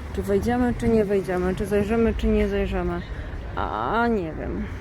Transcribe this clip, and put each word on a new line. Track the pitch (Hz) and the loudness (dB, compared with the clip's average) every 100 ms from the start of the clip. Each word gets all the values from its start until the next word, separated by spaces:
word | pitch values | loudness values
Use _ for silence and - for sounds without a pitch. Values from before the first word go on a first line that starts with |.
| - | -6
Czy | - | -6
wejdziemy, | 196 202 208 247 247 | 0 0 2 2 2
czy | 233 233 | 2 2
nie | 220 196 | 4 4
wejdziemy? | 202 180 180 185 185 | 2 0 0 0 0
Czy | 202 | 0
zajrzymy, | 208 202 233 226 | 0 2 2 2
czy | 208 226 | 2 2
nie | 214 208 | 2 2
zajrzymy? | 196 196 190 175 175 175 - - - - - | 0 0 -2 -2 -4 -6 -8 -8 -10 -8 -6
A | 92 101 120 208 233 | -4 -2 -2 0 2
nie | 220 165 | 0 -2
wiem. | 147 - 180 208 - | -6 -6 -6 -6 -4